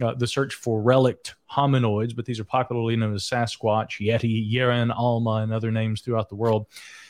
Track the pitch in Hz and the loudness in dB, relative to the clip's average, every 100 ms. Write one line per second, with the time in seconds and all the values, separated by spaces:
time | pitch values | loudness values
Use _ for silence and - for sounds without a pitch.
0 | 120 123 120 - 135 - 120 110 113 131 | -4 -2 -2 -2 -4 -4 -4 0 4 6
1 | 127 - - - - 139 139 135 117 104 | 4 2 -10 -18 -6 0 2 2 2 0
2 | 117 117 113 113 104 127 123 120 113 113 | -2 -6 -8 -8 -4 -2 -2 -2 -2 0
3 | 107 101 - 123 113 - 110 107 107 - | 0 -2 -2 -2 -2 -2 0 0 -2 -4
4 | 104 113 117 113 107 123 127 120 117 117 | 0 0 0 0 0 0 2 2 0 2
5 | 123 117 117 110 110 113 113 110 110 107 | 0 2 0 0 0 -2 0 0 0 -2
6 | - 113 107 101 117 107 104 - - - | -2 -4 -4 -2 2 2 -2 -12 -20 -20
7 | - | -20